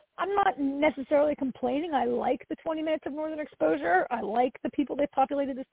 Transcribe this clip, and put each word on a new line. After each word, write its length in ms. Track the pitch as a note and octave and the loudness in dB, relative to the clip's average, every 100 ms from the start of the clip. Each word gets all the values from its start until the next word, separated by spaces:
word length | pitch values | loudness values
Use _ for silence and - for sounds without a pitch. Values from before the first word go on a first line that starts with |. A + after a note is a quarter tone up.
| _ - | _ -6
I'm 160 | F4+ | -2
not 260 | G4+ G4 C#4+ | 2 2 2
necessarily 760 | C#4 C#4 D4+ - B3+ D4 D4+ D4 | -2 2 0 0 2 4 4 2
complaining. 580 | C4 - B3 C#4 F4 | -4 -2 -2 -2 0
I 120 | C4+ A#3+ | 0 0
like 400 | A#3+ B3+ A#3 - | 0 0 -2 -4
the 60 | D#4 | -8
twenty 240 | E4 D#4+ | -4 -4
minutes 220 | D#4 D#4 D#4+ | -2 -2 -4
of 80 | |
Northern 260 | D4 D#4 D#4 | -6 -6 -6
Exposure. 680 | D4+ - D#4 D#4 E4+ F4+ - | -8 0 0 2 2 2 2
I 120 | A#3 | -2
like 380 | G#3 A3+ B3+ - | -2 0 0 -2
the 80 | - | -4
people 240 | - C4+ C4 | -2 -2 0
they 120 | C#4+ | 0
populated 480 | - C4 C#4+ C#4 C4 | 2 2 0 -2 -4
this 100 | C4 | -6